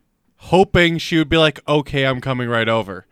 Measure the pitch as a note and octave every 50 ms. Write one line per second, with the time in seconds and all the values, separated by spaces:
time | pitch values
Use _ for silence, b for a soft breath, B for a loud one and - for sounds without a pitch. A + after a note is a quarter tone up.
0 | _ _ _ _ _ _ _ _ - - - F3+ G3 G3 - F#3 F3 E3+ E3 D#3+
1 | - - F3 D#3+ D#3+ C3+ D#3+ E3 D#3+ D3+ C#3+ - - - D3+ D3+ C#3 - - C#3
2 | C3+ C3+ C3+ B2+ B2 C3+ C3 B2 B2 A#2 A#2+ A2+ A2+ A2 A2+ A2+ G#2+ F#2+ F#2+ F2+
3 | - _